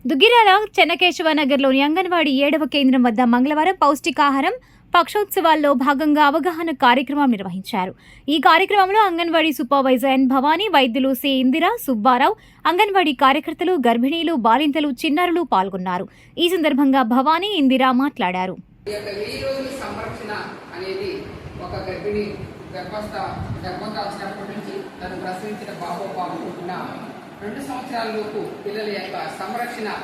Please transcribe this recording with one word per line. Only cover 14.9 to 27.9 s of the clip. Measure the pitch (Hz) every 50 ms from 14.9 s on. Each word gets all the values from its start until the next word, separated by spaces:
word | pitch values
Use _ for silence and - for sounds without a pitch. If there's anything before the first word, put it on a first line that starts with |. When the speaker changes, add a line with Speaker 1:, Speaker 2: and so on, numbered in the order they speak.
| 262 - - 320 285 349 359 359 339 359
Speaker 1:
పాల్గొన్నారు. | 339 247 226 190 190 196 190 185 185 185 185 214 196 - _ - - - _
ఈ | - 330 349
సందర్భంగా | 359 359 302 302 285 254 285 269 262 269
భవానీ, | 262 220 247 262 262 302 320 339 370
ఇందిర | 427 415 339 277 262 254 240 254 262
మాట్లాడారు. | 254 247 269 294 - - 208 180 180 185 185 185 180 - - _ - _ - -
Speaker 2:
ఈ |
యొక్క | 208 208 202
వెయ్యి | 202 196 202 208 - - -
రోజుల | 269 269 269 269 262
సంరక్షణ | - 269 - - 208 - 220 220 226 - - - 208 208 202 - - - - - - -
అనేది | 175 190 190 190 - - - - - - - - - - - - - 359
ఒక | - -
గర్భిణి | - 190 190 180 165 165 208 208 208 202 - - - - - - - - - -
గర్భస్థ-, | 185 180 185 208 214 208 208 - 156 151 - - - - - - - -
గర్భం | 185 180 - 208 214 220
దాల్చినప్పటి | 220 202 202 196 - 196 190 202 202 196 202
నుంచి | 202 214 202 196 196 196 185 190 - -
తను | 180 185 185 175
ప్రసవించిన | 185 185 185 185 208 214 208 - 208 202 175 160
బాబో | 170 165 175 196 196 180 -
పాప | - - - - - 226
పుట్టిన | - - 180 180 180 180 - - - 131 - - - - - - - - -
రెండు | 196 208 240 277
సంవత్సరాల | 277 269 254 247 - -